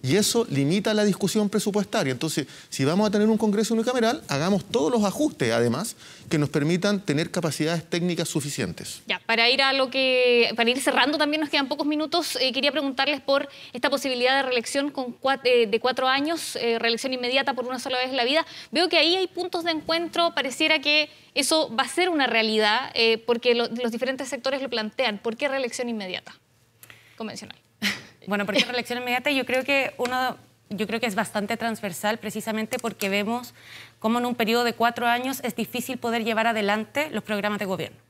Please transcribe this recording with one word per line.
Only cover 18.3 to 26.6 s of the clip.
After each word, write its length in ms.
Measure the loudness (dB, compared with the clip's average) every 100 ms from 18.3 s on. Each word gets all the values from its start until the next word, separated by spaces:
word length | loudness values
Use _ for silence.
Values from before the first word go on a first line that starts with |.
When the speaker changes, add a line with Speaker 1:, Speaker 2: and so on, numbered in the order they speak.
| 2 0 -8 -4
Speaker 2:
Veo 180 | 0 4
que 80 | 4
ahí 180 | 4 2
hay 120 | 0
puntos 360 | -4 -6 -4
de 80 | -2
encuentro, 600 | -4 -2 -2 -2 0 0 0
pareciera 440 | -4 0 2 2
que 300 | 4 2 2 -6 -8
eso 400 | -2 2 2 2
va 100 | -2
a 40 | -2
ser 220 | 2 2
una 180 | 2 2
realidad, 640 | 2 2 4 4 2 -2
eh, 260 | 0 2 2 0
porque 300 | 0 2 2
lo-, 140 | 0
los 240 | -2 -4
diferentes 340 | -2 -4 -4 -6
sectores 340 | -4 -2 -2
lo 80 | -4
plantean. 480 | -4 -4 -2 -2 0
¿Por 200 | -6 -2
qué 100 | -2
reelección 400 | -2 -4 -4 -6
inmediata? 480 | -6 -6 -8 -10 -20 _ _